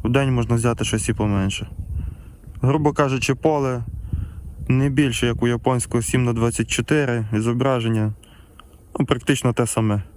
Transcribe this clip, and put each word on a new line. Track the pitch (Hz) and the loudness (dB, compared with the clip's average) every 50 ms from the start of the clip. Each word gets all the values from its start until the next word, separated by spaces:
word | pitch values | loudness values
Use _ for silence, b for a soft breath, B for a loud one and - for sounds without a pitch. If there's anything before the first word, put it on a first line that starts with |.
| - | 0
В | 139 | 2
день | 123 139 139 135 127 | 2 2 2 4 2
можна | 120 117 110 120 | 2 2 2 2
взяти | 117 113 123 117 - 135 | 2 2 0 0 0 -2
щось | - - 110 - - | -2 -2 -2 0 -2
і | 110 | -2
поменше. | - 107 104 101 98 95 98 - - - - - - - - B B B B B B B B B B B B - - | 0 0 2 2 2 2 0 -2 -4 -10 -10 -10 -12 -10 -6 B B B B B B B B B B B B -6 -2
Грубо | - 127 143 156 147 151 139 | 0 2 2 4 2 2 2
кажучи, | - 147 131 131 131 113 - 135 | 2 2 2 2 0 0 0 -2
поле | 123 - 160 156 143 139 131 127 120 117 - - B B B B B B B B B B B B B - | 2 2 0 2 2 0 0 -2 -4 -6 -8 -10 B B B B B B B B B B B B B -2
не | - 131 131 135 143 | 0 2 2 2 2
більше, | 135 139 147 131 117 - 123 | 2 2 2 2 2 0 0
як | 120 113 - 120 | 0 0 2 0
у | |
японського | 120 120 117 - 135 127 123 - - - 120 | 0 0 2 0 0 0 0 -2 0 -2 -2
сім | 110 - - 127 123 | 0 0 0 2 2
на | 120 117 | 2 2
двадцять | 113 113 120 113 - 113 | 2 0 0 0 -2 -4
чотири, | - - - 117 - 151 151 143 127 120 117 110 104 110 | -2 -2 -4 0 2 2 2 2 0 0 -2 -2 -2 -2
і | 107 | 0
зображення, | 110 120 120 120 127 135 131 120 113 113 113 110 107 107 107 - B B B B B B B B B B B - - - - - | 0 0 0 2 2 2 2 2 0 0 0 0 0 -2 -4 -6 B B B B B B B B B B B -20 -20 -14 -4 -2
ну, | 143 | 0
практично | - 143 123 - - 139 131 - 123 113 | 0 0 0 2 0 0 2 0 0 2
те | - 120 | 2 0
саме. | 113 - 117 110 107 104 101 95 - - | 0 0 0 2 2 0 0 -2 -8 -18